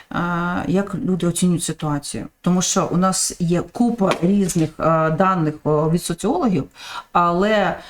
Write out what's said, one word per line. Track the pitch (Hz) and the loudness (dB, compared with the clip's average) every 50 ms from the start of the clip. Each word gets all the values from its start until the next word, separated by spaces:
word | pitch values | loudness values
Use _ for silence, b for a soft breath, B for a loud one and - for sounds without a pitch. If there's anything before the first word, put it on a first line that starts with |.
| B B | B B
А, | - - 170 175 175 170 175 175 180 185 - - | -6 -4 -2 -2 -2 -2 -2 -2 -4 -4 -2 0
як | 180 190 196 196 - | 0 0 0 -2 -4
люди | 156 135 175 185 170 175 | -4 -2 -2 -2 0 0
оцінюють | 175 170 - 185 180 175 160 - | -2 0 2 2 2 2 0 -2
ситуацію? | - 156 - - 151 147 143 - - - - - - - _ | -4 -6 -6 -4 -4 -4 -4 -4 -8 -10 -10 -10 -12 -16 _
Тому | - 170 180 180 170 | 0 2 2 2 2
що | - - - 160 - - | 2 0 0 0 2 0
у | |
нас | 180 185 190 180 - - - - - | 2 2 2 0 0 -2 -4 -2 -2
є | 180 165 175 170 - - - | -2 0 0 0 -2 -4 -2
купа | - 240 240 220 - 190 - 147 - 165 | 0 0 0 2 0 0 0 0 0 0
різних, | 180 202 202 190 175 - 170 156 151 - - | 2 2 2 2 0 2 0 0 0 -2 -2
а, | 151 156 165 160 160 160 | 0 2 2 2 2 0
даних, | 160 160 190 190 190 175 160 151 151 - - | 2 2 2 2 2 2 0 -2 -2 -2 -2
о, | 151 151 151 156 156 | 0 2 2 2 2
від | 165 175 - | 0 0 0
соціологів, | - 175 - - 202 285 370 320 233 180 143 135 - B B B B B B B B _ | -4 -6 -4 -2 -2 0 2 2 2 2 0 -2 -4 B B B B B B B B _
але, | 180 175 175 175 180 196 214 220 208 196 170 - B B B | 2 2 2 2 2 2 2 2 2 2 0 -2 B B B